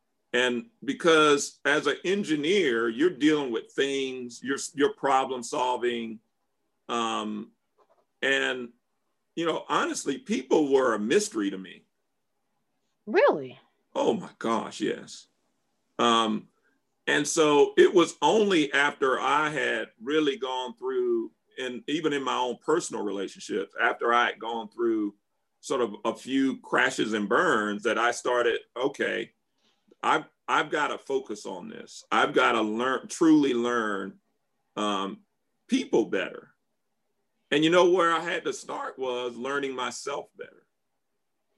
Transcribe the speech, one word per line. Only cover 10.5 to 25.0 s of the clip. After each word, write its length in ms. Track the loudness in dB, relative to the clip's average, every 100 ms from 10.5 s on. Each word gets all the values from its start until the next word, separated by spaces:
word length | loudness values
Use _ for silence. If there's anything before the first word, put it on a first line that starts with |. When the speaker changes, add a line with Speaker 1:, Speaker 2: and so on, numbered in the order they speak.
| 2 4
Speaker 1:
were 220 | 4 4
a 40 | 0
mystery 520 | 2 0 0 -2 -4
to 80 | -4
me. 260 | -12 -18 _ _ _ _ _ _ _ _ _ _ _ _ -2
Speaker 2:
Really? 520 | 2 4 2 -4 -14 _ _ _
Speaker 1:
Oh 200 | -2 0
my 160 | -2 -6 -8
gosh, 420 | -4 -2 -4 -6
yes. 460 | -6 -6 -10 -20 -20 _ _ _ _ _ _ 0
Um, 500 | 2 4 2 -2 -8 _ _ _ _ _ -2
and 200 | 0 0
so 480 | 2 4 6 6 6
it 160 | 6
was 240 | 6 4 2
only 500 | 2 4 4 2 2
after 480 | 2 0 0 -2 0
I 300 | 2 2 0
had 380 | -2 -2 -2 -6 _
really 340 | -2 0 0 -2
gone 380 | -4 -6 -6 -8
through, 540 | -4 -2 0 0 -2 -12 _ -10
and 240 | -8 -8 -6
even 260 | -2 0
in 100 | -2
my 140 | -2 -2
own 200 | -2 -4
personal 400 | 0 0 0 -6
relationships, 720 | -4 -4 -6 -10 -6 -6 -6 -2
after 320 | -2 0 2
I 140 | 4 2
had 120 | -2
gone 300 | -8 -8 -8
through 460 | -4 0 0